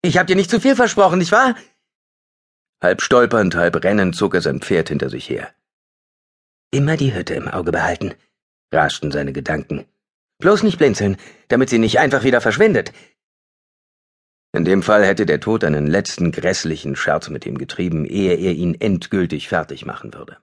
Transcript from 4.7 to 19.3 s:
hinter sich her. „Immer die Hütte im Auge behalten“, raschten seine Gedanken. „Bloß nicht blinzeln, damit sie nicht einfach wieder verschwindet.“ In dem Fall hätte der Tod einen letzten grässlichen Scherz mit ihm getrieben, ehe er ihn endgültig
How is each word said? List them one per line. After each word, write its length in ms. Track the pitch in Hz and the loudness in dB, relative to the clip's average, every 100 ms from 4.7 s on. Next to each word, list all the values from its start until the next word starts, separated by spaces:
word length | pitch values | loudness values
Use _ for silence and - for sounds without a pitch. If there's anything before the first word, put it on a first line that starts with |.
| 92 80 | -2 0
hinter 200 | 71 67 | -4 -4
sich 180 | 58 - | -8 -8
her. 240 | - - _ _ _ _ _ _ _ _ _ _ _ _ | -10 -10 _ _ _ _ _ _ _ _ _ _ _ _
„Immer 280 | 139 143 156 | -2 0 2
die 180 | 139 101 | 0 -2
Hütte 180 | 87 | -6
im 140 | 71 73 | -8 -6
Auge 240 | 92 85 | -6 -4
behalten“, 420 | 87 87 85 98 - _ _ _ _ _ | -2 -2 -4 -6 -10 _ _ _ _ _
raschten 380 | 78 78 - 76 | 0 0 -2 -4
seine 240 | 71 69 | -4 -6
Gedanken. 540 | 67 67 78 - 71 - _ _ _ _ _ | -6 -6 -6 -6 -10 -10 _ _ _ _ _
„Bloß 220 | 175 208 | 2 4
nicht 160 | 220 170 | 2 2
blinzeln, 400 | 143 101 101 95 - - _ | 2 2 -2 -2 -10 -20 _
damit 200 | 123 131 | 0 2
sie 120 | 120 | 2
nicht 180 | 110 117 | 2 2
einfach 260 | 147 127 | 2 2
wieder 180 | 117 120 | 2 2
verschwindet.“ 520 | 113 110 220 139 - - _ _ _ _ _ _ _ _ _ _ _ _ _ _ _ | 2 2 4 2 -2 -12 _ _ _ _ _ _ _ _ _ _ _ _ _ _ _
In 120 | - 85 | -4 0
dem 180 | 98 | 0
Fall 200 | 90 107 | 4 4
hätte 220 | 98 95 95 | 6 2 0
der 140 | 76 | 0
Tod 240 | 107 110 | 0 0
einen 240 | 87 76 73 | 0 0 0
letzten 440 | 87 101 - 87 | 0 -2 -2 -2
grässlichen 640 | - 87 - 82 78 80 67 | 0 -2 -2 -4 -6 -6 -6
Scherz 340 | - 78 - | -2 -2 -4
mit 180 | 71 - | -12 -10
ihm 100 | 69 | -10
getrieben, 480 | 69 - 90 82 73 | -10 -6 -4 -4 -4
ehe 300 | 95 95 85 | -2 0 0
er 180 | 92 | 0
ihn 260 | 85 87 82 | -2 -2 -2
endgültig 680 | 110 90 - 98 85 | -2 -2 -2 -2 -2